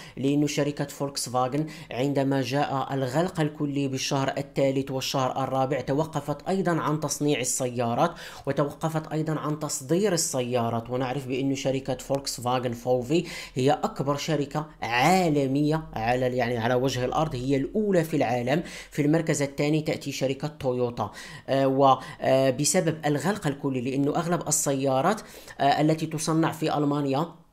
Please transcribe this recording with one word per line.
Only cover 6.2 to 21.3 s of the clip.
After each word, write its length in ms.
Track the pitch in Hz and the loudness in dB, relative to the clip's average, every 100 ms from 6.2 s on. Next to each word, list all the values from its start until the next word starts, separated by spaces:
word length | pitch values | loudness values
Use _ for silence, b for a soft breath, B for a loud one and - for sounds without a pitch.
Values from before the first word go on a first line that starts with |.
| 143 147 - | -4 -4 -2
أيضا 320 | 190 175 160 | 0 2 0
عن 200 | 123 151 | 0 0
تصنيع 400 | 156 - 147 139 | -2 -2 0 0
السيارات، 680 | 127 - 127 120 117 117 170 B B B - | 0 -2 -2 -2 0 2 0 B B B -4
وتوقفت 680 | 135 147 - 165 156 156 | -2 -2 -2 -4 -2 -4
أيضا 260 | 151 156 156 | -2 -2 -2
عن 200 | 131 151 | -2 -4
تصدير 540 | 147 - 131 165 208 | -4 -6 0 2 4
السيارات. 760 | 170 - 135 123 123 117 117 113 | 2 0 -2 0 0 0 -2 -2
ونعرف 360 | 127 131 131 127 | -2 -2 -4 -2
بأن 280 | 127 135 | -2 0
شركة 400 | 135 139 131 135 | 0 0 -2 -2
فولكس 460 | 127 - 135 139 - | -6 -2 -4 -4 -6
فاغن 320 | 120 127 123 | -2 0 0
فوفي 520 | 117 127 127 120 165 175 B B | -4 0 0 2 0 0 B B
هي 160 | - 131 | 0 2
أكبر 460 | 147 214 - 139 143 | 2 0 -2 -2 -2
شركة 500 | - 147 139 151 156 B | 0 -2 -2 -4 -6 B
عالمية 1000 | 113 120 143 185 175 147 135 135 147 156 160 | -2 2 4 6 4 4 2 2 2 0 -2
على، 440 | - 113 127 127 123 | -4 0 2 2 2
يعني، 220 | 117 120 | 0 0
على 160 | 113 | 2
وجه 300 | 127 135 123 | 2 2 0
الأرض، 300 | 123 - 156 | 0 0 0
هي 220 | 127 127 135 | -2 0 0
الأولى 480 | 135 214 214 185 | 0 0 2 2
في 120 | 160 151 | 2 0
العالم، 460 | 117 123 120 143 160 B B | 0 0 0 0 -2 B B
في 120 | - | 0
المركز 400 | 143 160 165 151 | 2 2 2 0
الثاني 380 | 139 - 147 156 | -2 0 0 2
تأتي 320 | 156 - - | 0 -4 -4
شركة 360 | 135 131 135 151 | -2 -2 -2 -6
تويوتا. 640 | 156 135 123 123 120 107 B B | -4 -2 0 -2 -2 -6 B B